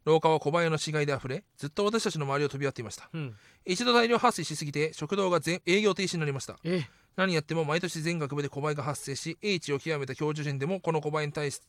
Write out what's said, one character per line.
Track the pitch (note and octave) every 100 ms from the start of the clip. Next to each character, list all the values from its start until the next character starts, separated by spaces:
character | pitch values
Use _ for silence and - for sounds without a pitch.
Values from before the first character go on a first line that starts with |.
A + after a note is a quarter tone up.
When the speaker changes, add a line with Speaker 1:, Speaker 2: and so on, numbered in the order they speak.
Speaker 1:
廊 | D3+ D#3+
下 | D#3+
は | D#3
小 | C#3+
バ | E3+
エ | E3
の | D#3
死 | -
骸 | D3+ D3
で |
あ | C#3
ふ | B2+
れ、 | D#3 - -
ず | C#3+
っ |
と | -
私 | G3+ A3+
た | G#3
ち | D#3
の | C#3
周 | C#3
り |
を | C#3+
飛 | C#3
び |
回 | C#3
っ |
て | C3
い |
ま | A2
し | -
た。 | -
Speaker 2:
う | E3
ん。 | C3+ G#2+ - _
Speaker 1:
一 | - F3+
度 | B3
大 | A#3+ A#3
量 | A#3
発 | B3 -
生 |
し | D#3
す | D3+
ぎ | D3
て、 | D3 D#3
食 | - D3+ G3+
堂 | F#3+
が | E3+
全-、 | D#3+ F3+ F3
営 | G3
業 | G#3
停 | F3+
止 | F#3 E3+
に |
な | D3+
り |
ま | C3+
し | -
た。 | -
Speaker 2:
え。 | E3 F3+ C3+ _ _ -
Speaker 1:
何 | F#3+
や | D#3+
っ |
て | -
も | E3
毎 | D3 E3+
年 | F3+ D#3+
全 | D#3 E3+
学 | C#3 C#3+
部 |
で | C#3+
小 | C#3
バ | D3+
エ |
が | D3
発 | C#3 C3+
生 | - C3
し、 | D#3+ -
英 | G#3 F#3
知 | -
を | C#3
極 | D#3+ D3+
め | C3+
た |
教 | C3 D#3
授 | D3+
陣 | D3 C3+
で | C#3+
も | F#3+
こ | -
の | D#3+
小 | D3
バ | D3+
エ | D3
に |
対 | D3 C#3+ -